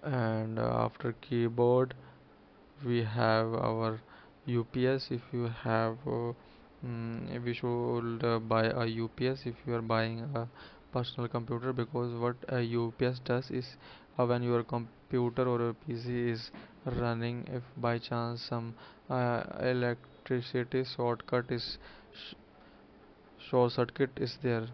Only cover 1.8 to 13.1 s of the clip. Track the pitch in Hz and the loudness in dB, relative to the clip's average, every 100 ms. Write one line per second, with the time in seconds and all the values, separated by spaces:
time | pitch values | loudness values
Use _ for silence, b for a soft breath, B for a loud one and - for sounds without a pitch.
1.8 | 127 - B B - - - - - - | 4 -2 B B -20 -20 -20 -20 -20 -10
2.8 | 139 120 113 113 113 110 113 113 117 113 | 0 0 2 2 4 4 4 2 0 2
3.8 | 113 110 - B B - - 120 117 127 | 0 -2 -8 B B -14 -2 0 0 0
4.8 | 127 135 - 123 - 123 120 117 - 113 | 2 2 -2 -6 -4 -4 -2 -2 0 2
5.8 | 113 113 139 120 120 120 B B B - | 2 -2 -4 -2 -2 -6 B B B -12
6.8 | 127 117 113 117 131 131 120 117 123 120 | -8 -6 -6 -6 -6 -6 -4 -2 0 0
7.8 | 120 120 117 117 117 117 113 113 113 127 | 0 0 0 0 2 0 2 4 4 2
8.8 | 117 113 113 - 123 135 127 117 135 120 | 0 0 -4 0 -2 0 -4 -8 -4 -2
9.8 | 113 113 113 113 120 135 117 - B B | 2 2 2 -2 -4 -4 -4 -8 B B
10.8 | - 127 120 - 120 120 117 123 127 127 | -6 -4 -2 -2 -2 -2 -2 -2 -2 -2
11.8 | 117 127 120 120 120 123 - 127 120 117 | -2 0 -2 0 0 -2 -2 0 2 2
12.8 | 117 113 127 | 0 2 0